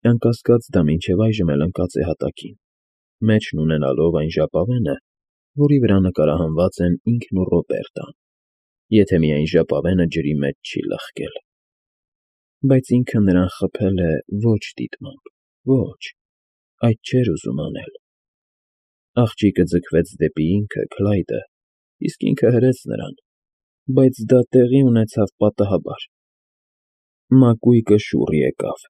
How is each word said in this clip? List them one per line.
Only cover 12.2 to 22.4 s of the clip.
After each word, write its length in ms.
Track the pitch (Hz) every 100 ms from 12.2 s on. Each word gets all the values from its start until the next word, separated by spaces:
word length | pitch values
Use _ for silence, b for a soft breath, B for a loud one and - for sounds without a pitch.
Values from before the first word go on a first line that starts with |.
| _ _ _ _
Բայց 280 | 135 131 -
ինքը 300 | 123 123 117
նրան 280 | 98 90 90
խփել 460 | - 95 - 95 95
է 140 | 85 78 - 104
ոչ 260 | 113 107 -
դիտմամբ, 600 | - - - - - - _ _ _ -
ոչ, 360 | 131 - - - _ _ _ _ _ _ _
այդ 180 | 120 113
չէր 280 | - 127 120
ուզում 300 | 80 - 67
անել։ 340 | - - - - _ _ _ _ _ _ _ _ _ _ _ -
Աղջիկը 480 | 117 - 104 - 87
ձգվեց 480 | 87 - 80 82
դեպի 340 | - 78 80 80
ինքը, 360 | 101 104 - -
Քլայդը, 540 | - 101 101 82 57 - _ _ _ _ _
իսկ 240 | - - -
ինքը 240 | 147